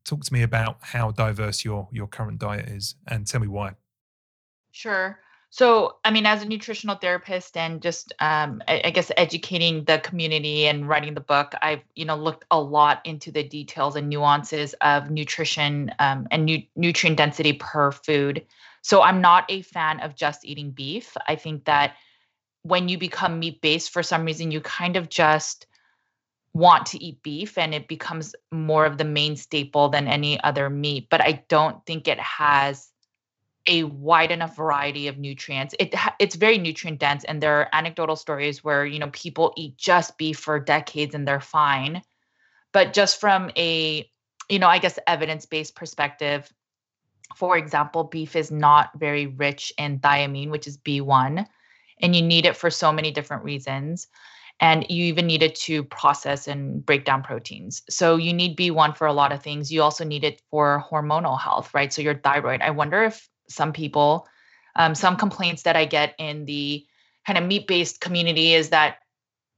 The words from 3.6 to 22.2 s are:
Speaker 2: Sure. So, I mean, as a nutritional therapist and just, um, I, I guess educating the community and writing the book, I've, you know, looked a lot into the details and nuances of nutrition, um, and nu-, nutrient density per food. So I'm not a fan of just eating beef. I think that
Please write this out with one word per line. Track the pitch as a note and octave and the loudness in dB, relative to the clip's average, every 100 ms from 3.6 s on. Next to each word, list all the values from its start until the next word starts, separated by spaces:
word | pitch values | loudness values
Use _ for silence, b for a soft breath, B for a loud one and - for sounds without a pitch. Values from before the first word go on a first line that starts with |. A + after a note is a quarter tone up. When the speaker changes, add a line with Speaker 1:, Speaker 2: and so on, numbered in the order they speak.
| G2 G2 _ _ _ _ _ _ _ _ _ | -8 -12 _ _ _ _ _ _ _ _ _
Speaker 2:
Sure. | - A3+ G3 F#3+ G3+ b b b | -14 -4 -2 -2 -6 b b b
So, | - B3 A3 F3+ - | 4 6 6 4 0
I | A3 | 0
mean, | A3 G#3+ | 4 4
as | G#3 | 2
a | G#3 | -2
nutritional | A3 A#3 G#3 G#3 | -8 -8 -10 -8
therapist | F#3+ F3+ F3+ F#3+ F#3 - E3+ | -4 -2 -4 -4 -8 -8 -8
and | E3 E3 | -6 -4
just, | E3+ E3 - - | -4 -6 -8 -2
um, | D#3 D#3 D3 A2 - | 0 0 -2 -4 -2
I, | D#3 | -2
I | E3+ | 0
guess | F3+ D#3+ - | 0 0 2
educating | E3+ E3 - F3+ E3+ D#3+ | 2 0 -6 -2 0 0
the | D3 D#3 | 2 0
community | - F3 D#3+ D#3 D3+ D3+ D3+ | 0 -6 -2 -2 -2 0 2
and | D3 C#3+ | 0 0
writing | D3+ D3 | -2 -2
the | D3 | -6
book, | C3+ C#3+ C#3+ - | 0 0 0 -2
I've, | D#3 D3 - - | -4 -4 -8 -10
you | |
know, | D#3+ D3+ | -6 -4
looked | D#3 D#3 - | -4 -4 0
a | E3 | 0
lot | C#3+ D3 D3 C#3 | 2 4 4 4
into | E3 D3+ E3+ | -4 -12 -8
the | D3+ | -6
details | C#3+ D3+ C#3+ D#3 C#3 D3 | -6 -8 -10 -4 -2 -2
and | D3 | -4
nuances | D3 D3 D3 C#3+ D3+ C#3+ - | 0 2 2 0 -6 -6 0
of | D3 C#3+ A2+ | 4 4 0
nutrition, | D3+ D3 - D#3 D#3 D3 D3 C#3 - | -6 -4 -4 -4 0 0 0 -4 0
um, | C#3 C3 B2+ | 0 0 -2
and | D#3+ D#3 | 0 2
nu-, | D#3 - - | 0 -4 -2
nutrient | E3+ D#3+ E3+ D#3 | 0 2 2 4
density | D3 - D3+ | 2 2 0
per | C#3 - D3+ C#3+ | 0 -2 0 0
food. | C3+ - D3 C#3 C#3+ - b b b | 0 -2 0 0 -4 -10 b b b
So | - G3+ | 4 6
I'm | E3 F#3+ | 8 8
not | F3 F3+ - | 6 6 4
a | F#3+ | -6
fan | - F3 D#3 D#3 | -8 -4 -4 -4
of | D3 | -8
just | C#3 D3 D3 | -4 -4 -4
eating | - D3 D3 | -12 -12 -10
beef. | C3 C3+ G#3+ - - - | -10 -10 -10 -10 -10 -6
I | |
think | D#3 D#3+ D3 | -6 -6 -6
that | - D3 C#3+ - b b | 0 2 2 -4 b b